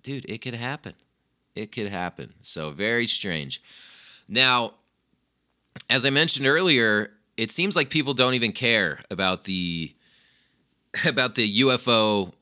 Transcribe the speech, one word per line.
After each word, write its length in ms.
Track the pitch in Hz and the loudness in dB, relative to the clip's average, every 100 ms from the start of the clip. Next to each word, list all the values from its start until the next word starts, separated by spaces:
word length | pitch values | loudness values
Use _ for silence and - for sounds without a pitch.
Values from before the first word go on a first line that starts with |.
dude, 260 | 131 135 - | -10 -12 -10
it 120 | 113 | -10
could 140 | 127 117 | -10 -8
happen. 380 | 123 147 95 - _ _ _ _ _ - | -8 -8 -14 -20 _ _ _ _ _ -12
It 160 | 107 | -10
could 160 | - 104 | -8 -6
happen. 460 | 98 87 - 64 _ | -6 -6 -8 -18 _
So 300 | - 85 78 | -6 -6 -6
very 340 | 76 107 120 117 | -6 -2 -2 -2
strange. 560 | - 101 80 69 - - - - - - - _ | -2 -4 -6 -6 -10 -12 -20 -20 -20 -20 -20 _
Now, 440 | 110 131 123 113 _ _ _ _ _ _ _ _ _ _ - - | 2 4 4 0 _ _ _ _ _ _ _ _ _ _ -16 0
as 160 | 127 135 | 2 4
I 40 | |
mentioned 380 | 139 160 135 135 | 2 2 2 2
earlier, 640 | 156 185 135 113 104 104 _ _ - | 2 4 4 4 2 -2 _ _ -6
it 140 | 113 | -2
seems 260 | - 190 185 | 0 0 0
like 120 | 139 | 0
people 240 | 156 139 | -2 -2
don't 200 | 127 127 | 2 2
even 180 | 127 117 | 2 -2
care 480 | - 120 113 90 71 - | -2 0 2 0 -4 -10
about 360 | 90 95 92 - | -2 -2 -2 -4
the, 480 | 92 87 82 78 _ _ _ _ _ _ | -4 -4 -4 -8 _ _ _ _ _ _
<laughs> 520 | _ _ _ _ - 135 | _ _ _ _ -2 0
about 280 | 131 127 110 | 2 0 2
the 120 | 107 | 2
U 240 | 101 131 | 4 4
F 160 | 127 - | 4 4
O 460 | 113 107 104 90 _ | 4 4 2 -2 _